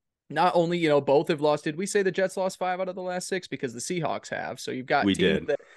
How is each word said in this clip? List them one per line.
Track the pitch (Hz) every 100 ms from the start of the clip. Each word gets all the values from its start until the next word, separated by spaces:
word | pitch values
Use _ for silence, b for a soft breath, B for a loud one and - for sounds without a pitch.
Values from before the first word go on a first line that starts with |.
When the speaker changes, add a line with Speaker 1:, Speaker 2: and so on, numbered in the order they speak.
| _ _ -
Speaker 1:
Not | 143 175
only, | 170 170 175
you | 160
know, | 147
both | 135 139 170
have | 156
lost. | 151 147
Did | - 151
we | 196
say | 208
the | 190
Jets | 185 190 202
lost | 190 -
five | 185 180
out | 190
of |
the | 185
last | 185 180 -
six? | 185 -
Because | 139 127
the | 117
Seahawks | - 180 139 101 -
have. | 95 80 104
So | -
you've | 127 127
got | 147 101
Speaker 2:
We |
Speaker 1:
teams | 95 90 78
Speaker 2:
did. | -
Speaker 1:
that | 143 B